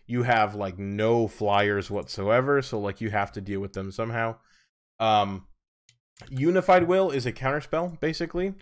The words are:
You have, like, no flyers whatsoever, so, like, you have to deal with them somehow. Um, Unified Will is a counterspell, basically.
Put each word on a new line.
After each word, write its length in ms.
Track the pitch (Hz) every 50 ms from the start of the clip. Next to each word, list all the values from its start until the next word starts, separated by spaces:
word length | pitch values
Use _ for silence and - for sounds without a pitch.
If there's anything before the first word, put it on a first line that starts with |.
| _ -
You 160 | 120 123 120
have, 320 | 127 117 113 - 98 104
like, 240 | 101 101 95 90 92
no 480 | 98 98 101 104 107 113 117 117 113 104
flyers 640 | - - 107 101 101 101 104 104 104 101 92 -
whatsoever, 720 | 101 101 - - - - 98 104 113 127 131 143 143 139 131
so, 160 | - 120 107
like, 200 | 101 101 95 -
you 120 | 110 107
have 200 | 104 104 101 - -
to 80 | 107
deal 180 | 98 101 101 98
with 140 | 98 98 -
them 180 | 98 95 98
somehow. 460 | 95 - 113 117 120 117 113 113 113 - _ _ _ _ _ _ _ _ _ _ _ -
Um, 460 | 113 110 107 107 101 98 98 95 - - - _ _ _ _ _ _ _ _ _ _ _ _ - - -
Unified 580 | 131 127 139 170 185 185 180 - 185 185 175 170
Will 240 | 180 190 190 175
is 140 | 139 135 120 127
a 40 | -
counterspell, 680 | - 135 135 139 151 139 - - 160 175 180 165 -
basically. 540 | - 160 160 - 170 160 - 175 185 196 196 -